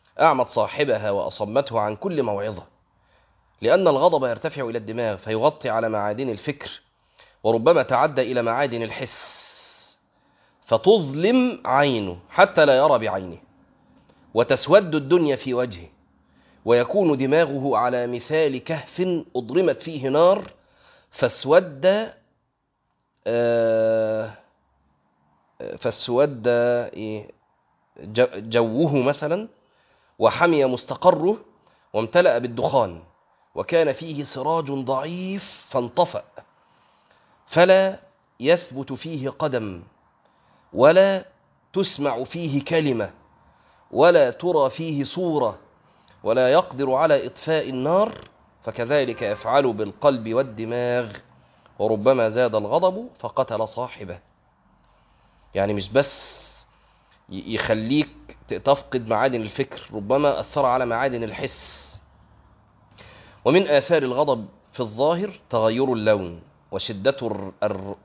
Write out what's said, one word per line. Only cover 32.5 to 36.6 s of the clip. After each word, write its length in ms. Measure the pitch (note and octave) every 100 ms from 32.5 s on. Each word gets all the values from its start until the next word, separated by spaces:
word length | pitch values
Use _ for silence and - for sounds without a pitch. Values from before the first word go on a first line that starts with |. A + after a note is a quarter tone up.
| A#2+ B2 C3+ G#2 E2+ E2+ _ _ _ _ -
وكان 380 | G2+ E3 D#3
فيه 300 | C3 E3 C#3+
سراج 480 | C#3+ - C3+ E3 C#3+
ضعيف 920 | C#3 C3 C3 D3+ F3 F#3 G3 - - -
فانطفأ، 540 | C3 A#2+ D3 F3+ - - - - _